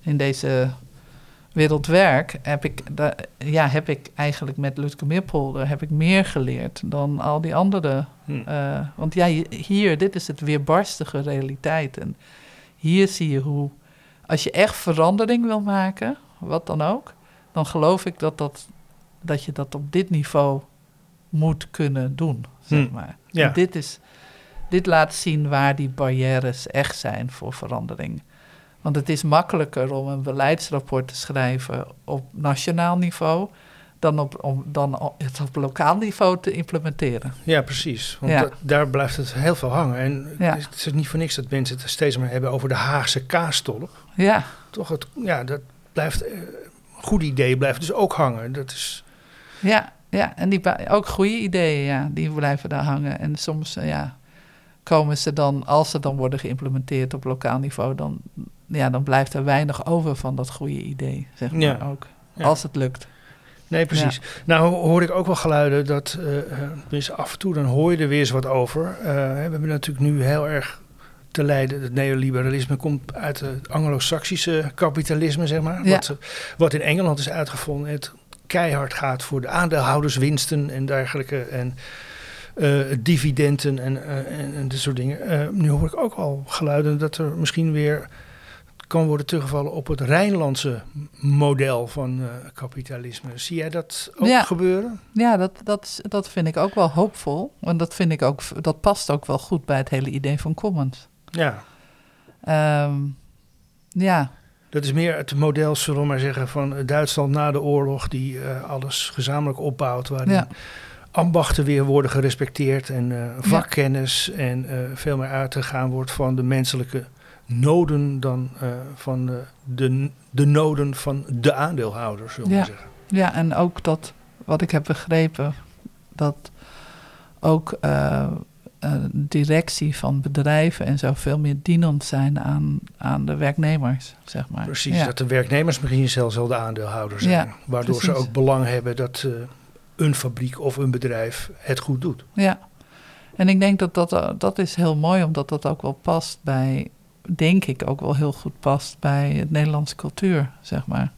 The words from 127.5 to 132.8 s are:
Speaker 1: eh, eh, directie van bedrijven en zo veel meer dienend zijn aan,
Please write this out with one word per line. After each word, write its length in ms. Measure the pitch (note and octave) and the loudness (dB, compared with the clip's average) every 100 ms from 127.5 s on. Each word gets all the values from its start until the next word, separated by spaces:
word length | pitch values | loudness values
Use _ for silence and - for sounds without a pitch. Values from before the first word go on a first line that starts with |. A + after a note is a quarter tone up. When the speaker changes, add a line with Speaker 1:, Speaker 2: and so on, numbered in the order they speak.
| D#3+ D#3+ - | 2 2 -4
Speaker 1:
eh, 460 | D3 - - C3+ C3+ - - _ - _ | 0 2 2 2 0 -4 -10 _ -20 _
eh, 140 | D3 C#3+ C#3 | -2 -2 -2
directie 840 | C3+ D3 D3+ D3 D#3 E3 - D3+ C#3+ | -2 0 0 4 2 2 -2 -2 -2
van 240 | C#3 C#3 | 0 0
bedrijven 640 | C3+ C#3+ C#3+ D3+ E3 - - | 0 0 2 4 2 0 -2
en 120 | C#3 | 0
zo 140 | B2+ | 0
veel 240 | C#3+ C#3 D3 | 0 0 0
meer 180 | D3 C#3 | 0 0
dienend 420 | D3 E3+ E3+ C#3+ | 2 4 4 2
zijn 360 | - - C#3 C#3+ | 0 0 2 2
aan, 380 | - C#3+ - C#3+ | 0 0 0 -2